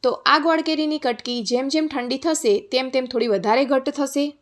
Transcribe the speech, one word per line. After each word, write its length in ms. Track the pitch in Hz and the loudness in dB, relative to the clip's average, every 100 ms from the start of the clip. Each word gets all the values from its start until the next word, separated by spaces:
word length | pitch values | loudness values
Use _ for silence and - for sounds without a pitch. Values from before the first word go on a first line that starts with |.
તો 80 | 254 | 0
આ 280 | - - 294 | 0 4 4
ગોળ 220 | 320 320 | 4 2
કેરીની 360 | 320 311 302 302 | 2 -2 0 -2
કટકી 440 | 254 233 - 240 | -2 -4 -6 -6
જેમ 260 | 208 240 269 | -2 -2 0
જેમ 200 | 311 311 | 0 -2
ઠંડી 300 | 269 247 269 | -4 -4 -2
થશે, 420 | 330 311 233 202 | -2 0 2 0
તેમ 300 | - 254 262 | 0 -2 0
તેમ 160 | 262 254 | -2 -2
થોડી 220 | 226 233 | -2 0
વધારે 380 | 196 208 233 269 | 0 2 2 2
ઘટ્ટ 240 | 277 269 | 0 0
થશે. 480 | 294 277 285 285 - | -4 -2 -2 -2 -6